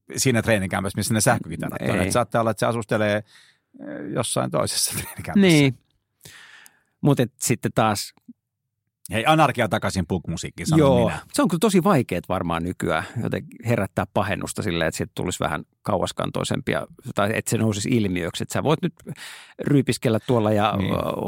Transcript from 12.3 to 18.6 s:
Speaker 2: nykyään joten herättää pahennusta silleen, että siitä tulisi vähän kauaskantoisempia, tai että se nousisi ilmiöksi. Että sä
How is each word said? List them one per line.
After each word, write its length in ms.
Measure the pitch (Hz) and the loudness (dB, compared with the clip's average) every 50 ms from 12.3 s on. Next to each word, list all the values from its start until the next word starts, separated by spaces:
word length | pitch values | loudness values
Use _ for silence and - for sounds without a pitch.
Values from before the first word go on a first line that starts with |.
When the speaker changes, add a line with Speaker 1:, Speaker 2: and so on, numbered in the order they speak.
| 90 95 90 85 85 82 85 | -2 -2 -2 -2 -2 -2 -2
Speaker 2:
nykyään 400 | 90 - - 90 87 80 80 - - - 117 113 | -4 -4 -2 -2 0 0 0 -2 -4 -6 -6 -4
joten 200 | 110 107 95 - - - - - | -4 -4 -6 -8 -10 -14 -8 -2
herättää 400 | 117 120 110 98 - - - 92 - - | 0 0 0 0 -2 -2 -4 -2 -2 0
pahennusta 480 | 107 95 101 90 92 - - - - | -2 0 0 -2 -4 -4 -6 -6 -4
silleen, 260 | 95 104 85 82 80 | -4 -2 0 0 0
että 100 | 82 - | 0 -2
siitä 140 | - - - - | -4 -6 -8 -6
tulisi 240 | - - 90 - - | -6 -4 -4 -4 -2
vähän 240 | - 80 78 - - _ _ _ | -2 -2 -4 -4 -8 _ _ _
kauaskantoisempia, 1080 | - - 101 87 87 87 - - - - - - 90 - 107 - - - - 73 - - - - - 131 - | -4 -2 -2 0 -2 -4 -4 -6 -6 -4 -4 -4 -4 -2 -4 -4 -2 -2 -4 -4 -4 -8 -14 -16 -14 -8 -4
tai 160 | - 101 104 110 | -2 -2 0 0
että 180 | 104 - - | -2 -2 -2
se 60 | 120 | -2
nousisi 320 | 107 110 113 98 104 104 - | 0 0 0 0 -2 -2 0
ilmiöksi. 540 | 127 113 104 95 90 87 82 87 - - 110 | 2 2 2 0 -2 -2 -4 -6 -6 -8 -8
Että 100 | - - | -6 -4
sä 100 | 101 | -2